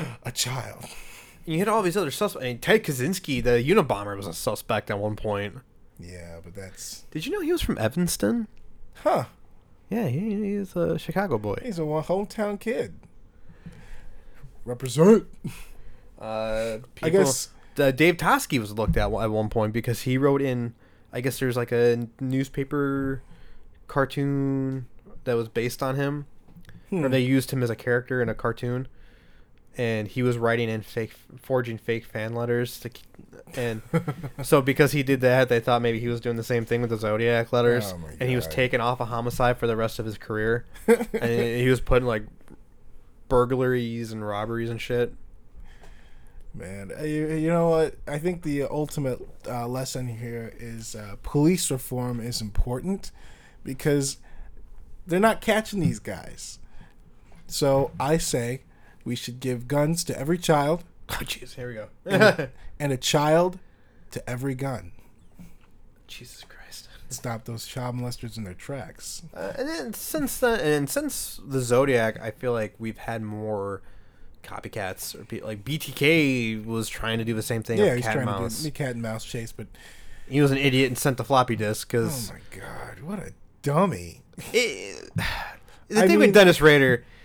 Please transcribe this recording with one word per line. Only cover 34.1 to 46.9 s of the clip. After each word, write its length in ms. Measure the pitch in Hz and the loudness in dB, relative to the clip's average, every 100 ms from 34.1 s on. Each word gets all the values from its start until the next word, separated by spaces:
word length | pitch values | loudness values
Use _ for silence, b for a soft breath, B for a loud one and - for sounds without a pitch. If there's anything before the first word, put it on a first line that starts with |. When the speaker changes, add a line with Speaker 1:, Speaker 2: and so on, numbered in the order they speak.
Speaker 1:
<laughs> 300 | 139 143 - | -6 -10 -10
Speaker 2:
so 180 | 131 147 | 4 4
because 300 | 131 131 143 | 6 6 4
he 100 | 151 | 4
did 200 | 135 135 | 2 4
that, 280 | 127 127 123 | 6 6 6
they 100 | 117 | 4
thought 220 | 123 120 | 4 2
maybe 180 | 117 113 | 2 0
he 80 | 120 | -2
was 140 | 117 | -2
doing 140 | 120 117 | -2 -4
the 80 | |
same 220 | 113 120 113 | 0 -2 0
thing 160 | 120 | 0
with 100 | 120 | 0
the 60 | 110 | 0
Zodiac 540 | 107 107 117 117 117 | 0 2 4 2 2
letters, 420 | 120 120 120 104 90 | 4 4 4 0 -6
Speaker 1:
Oh 20 | |
my 120 | 80 - | -12 -4
Speaker 2:
and 100 | 123 | 0
he 60 | 127 | 0
was 100 | 80 | 0
Speaker 1:
God. 80 | |
Speaker 2:
taken 260 | - 127 123 | 0 2 2
off 180 | 117 127 | 2 0
a 60 | 117 | -2
homicide 520 | 120 120 113 123 120 | -2 -2 2 2 2
for 80 | 117 | 0
the 100 | 110 | 0
rest 220 | 113 - | -2 -2
of 80 | 110 | -8
his 140 | 104 | -8
career, 480 | - 107 110 120 - - | -6 -2 0 0 -4 -2
Speaker 1:
<laughs> 120 | - | 4
Speaker 2:
and 720 | 226 226 - 117 117 117 120 | 4 2 -2 0 2 0 2
he 80 | 127 | 4
was 120 | 123 | 4
putting, 260 | - 127 127 | 4 4 4
like, 180 | 110 104 - - - - - - - - - - | -2 -4 -14 -20 -20 -20 -20 -18 -18 -20 -20 2
burglaries 840 | 123 123 131 127 123 117 117 113 | 4 4 2 2 2 -2 -4 -6
and 160 | 110 104 | -6 -6
robberies 420 | 104 110 117 117 | -4 -4 -4 -4
and 100 | 113 | -4
shit. 320 | - 120 117 - - - - - b b b b b b b b - | -2 0 0 -4 -16 -18 -18 -16 b b b b b b b b -14
Speaker 1:
Man, 380 | - 90 98 98 | -12 -12 -12 -10